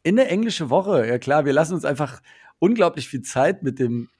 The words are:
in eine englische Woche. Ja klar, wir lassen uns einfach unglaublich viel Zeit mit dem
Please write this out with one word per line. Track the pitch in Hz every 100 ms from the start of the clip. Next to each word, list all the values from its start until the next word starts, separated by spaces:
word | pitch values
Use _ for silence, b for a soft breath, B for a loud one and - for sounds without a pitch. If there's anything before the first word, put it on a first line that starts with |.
in | 165 220
eine | 262
englische | 185 226 170 143
Woche. | 151 196 160 113
Ja | 120
klar, | - 147 143
wir |
lassen | 139 160
uns | 175 135
einfach | 139 143 - _ b b b
unglaublich | 185 233 175 147 -
viel | 131
Zeit | - 127 147 196
mit | 143 127
dem | 123 120 117